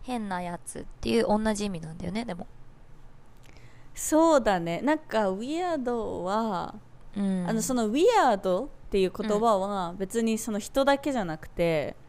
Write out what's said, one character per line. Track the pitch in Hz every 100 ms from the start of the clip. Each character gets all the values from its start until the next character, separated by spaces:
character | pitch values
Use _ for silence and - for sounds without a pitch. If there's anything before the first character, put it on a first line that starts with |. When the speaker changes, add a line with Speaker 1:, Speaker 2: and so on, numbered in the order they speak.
Speaker 1:
変 | - 247 208
な | 180
や | 175 175
つ | - -
っ | - -
て | 226
い | 226
う | -
同 | 208 220
じ | 208 208
意 |
味 | 175
な | 160
ん | 165
だ | 175
よ |
ね、 | 202
で | 233
も。 | 175 - - - - - - - - - - - - - - -
Speaker 2:
そ | - - 311 330 302
う |
だ | 220 185
ね。 | 170 170
な | 269 302
ん |
か | - 220 202
ウ | 190
ィ | 247 320 359
ア |
ー | 320
ド | 247 240 208 180
は、 | 175 208 226 180 - 214 - - - 202
Speaker 1:
う |
ん。 | 196 190 175
Speaker 2:
あ |
の、 | 220
そ | 214
の | 254 214
ウ |
ィ | 254 392 440
ア | 302
ー | 202
ド | 190 180
っ | 285 - -
て | 202
い | 185
う | -
言 | 214 208
葉 | 226 202
は、 | 190 202 170
Speaker 1:
う |
ん。 | 185
Speaker 2:
別 | 190 233
に | 226 220
そ | -
の | 208
人 | - 269
だ | 277 277
け | 294
じ | 262
ゃ |
な | 180 156
く | -
て | - 170 156 127 -